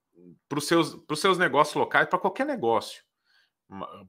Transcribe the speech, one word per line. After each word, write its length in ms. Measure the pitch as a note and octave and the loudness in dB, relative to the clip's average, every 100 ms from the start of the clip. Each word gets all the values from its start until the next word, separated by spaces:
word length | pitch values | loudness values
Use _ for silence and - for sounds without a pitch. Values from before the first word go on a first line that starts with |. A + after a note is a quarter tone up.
| _ F2 F2+ E2 - | _ _ -20 -20 -10
pros 180 | C#3+ - | -8 0
seus, 280 | E3+ D3+ - - | 2 0 -4 -8
pros 140 | D3+ | -2
seus 180 | G3 F3 | 2 2
negócios 360 | E3+ C#3 D3 D3+ | 2 4 2 2
locais, 320 | A#2+ D3 D#3 | 2 2 2
pra 100 | F3+ | 0
qualquer 260 | G3 F#3 | -2 -4
negócio, 580 | C#4 B3 A#2 A2 - - _ _ _ _ _ _ _ | -4 -2 0 0 0 -10 _ _ _ _ _ _ _
ma-, 360 | G2 - G2+ | -14 -12 -14